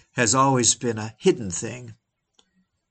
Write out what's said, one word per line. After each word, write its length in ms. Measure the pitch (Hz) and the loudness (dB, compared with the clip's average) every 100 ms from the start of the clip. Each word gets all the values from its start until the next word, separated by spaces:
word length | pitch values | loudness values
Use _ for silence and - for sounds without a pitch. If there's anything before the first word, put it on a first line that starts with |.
| _ | _
has 220 | - 117 | -2 2
always 400 | 135 135 131 113 | 4 4 4 2
been 220 | - 123 110 | 0 -2 -4
a 180 | 107 - | -8 -2
hidden 320 | 185 170 101 | 0 0 -2
thing, 420 | 87 113 120 123 - _ _ _ _ _ _ _ _ _ | -8 -8 -10 -14 -20 _ _ _ _ _ _ _ _ _